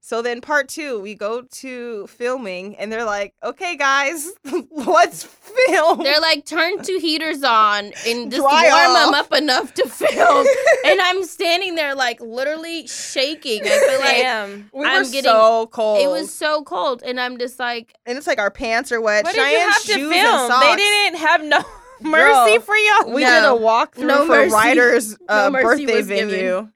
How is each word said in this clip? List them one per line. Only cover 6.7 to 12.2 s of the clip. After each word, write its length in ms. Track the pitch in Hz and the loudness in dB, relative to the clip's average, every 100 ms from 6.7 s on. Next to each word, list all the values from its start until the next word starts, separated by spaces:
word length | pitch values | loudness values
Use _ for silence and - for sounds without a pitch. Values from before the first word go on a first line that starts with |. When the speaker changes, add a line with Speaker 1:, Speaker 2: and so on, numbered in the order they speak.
| 381 | -4
Speaker 2:
two 160 | 233 370 | -6 -4
heaters 440 | 311 311 311 311 | -4 -4 -4 -4
on 480 | 269 226 214 208 208 - | 0 2 2 0 -6 -8
and 240 | 226 233 233 | -6 -6 -4
just 140 | 247 | -2
Speaker 1:
Dry 220 | 277 294 330 | 2 4 4
Speaker 2:
warm 280 | 285 339 247 | 4 4 4
'em 180 | 302 | 4
Speaker 1:
off. 120 | 285 - | 2 0
Speaker 2:
up 60 | 302 | -2
enough 340 | 294 254 277 | 0 -2 -2
to 140 | - 294 | -4 -6
film." 580 | - - - 679 - 554 | -2 -2 2 4 4 4
Speaker 1:
<laughs> 40 | 523 539 539 | 2 2 2
Speaker 2:
And 160 | 508 381 | 2 2
I'm 220 | 359 370 | 2 -2
standing 540 | 359 - 370 339 381 330 | -6 -6 -2 0 -2 -4
there, 180 | 294 | -4
like, 260 | 277 247 233 | -2 -4 -4